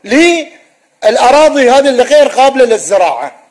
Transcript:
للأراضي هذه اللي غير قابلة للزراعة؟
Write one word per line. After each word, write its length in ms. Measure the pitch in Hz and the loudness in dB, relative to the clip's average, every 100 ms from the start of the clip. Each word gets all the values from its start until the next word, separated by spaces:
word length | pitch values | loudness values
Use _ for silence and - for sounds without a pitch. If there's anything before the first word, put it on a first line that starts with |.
للأراضي 1700 | - 269 339 339 294 - _ _ _ _ 214 254 247 285 311 277 247 | -2 0 0 -2 -8 -20 _ _ _ _ -2 0 2 2 2 0 0
هذه 180 | 269 277 | 0 0
اللي 140 | 247 | 0
غير 260 | 247 294 277 | 0 2 2
قابلة 360 | 247 269 262 | 2 0 2
للزراعة؟ 680 | 240 214 - 196 175 120 139 - _ | 0 -2 -2 -2 -2 -4 -12 -16 _